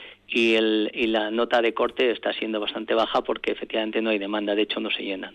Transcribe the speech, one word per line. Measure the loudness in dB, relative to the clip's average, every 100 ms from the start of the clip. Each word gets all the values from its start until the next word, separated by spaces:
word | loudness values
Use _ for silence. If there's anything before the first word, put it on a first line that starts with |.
| -18 -16 -4
y, | 2 4 4
el, | 4 2 0
y | 0 0
la | 2 0
nota | 0 2 4
de | 4
corte | 2 -2 2 0
está | 0 -2
siendo | -4 -4 -4
bastante | -4 -6 0
baja | 0 2 0
porque | -2 -2 -4
efectivamente | -4 -4 -4 -2 -2
no | 0
hay | 0
demanda, | -2 -2 0
de | 0
hecho | 0 -2
no | -4
se | -4
llenan, | -6 -6 -10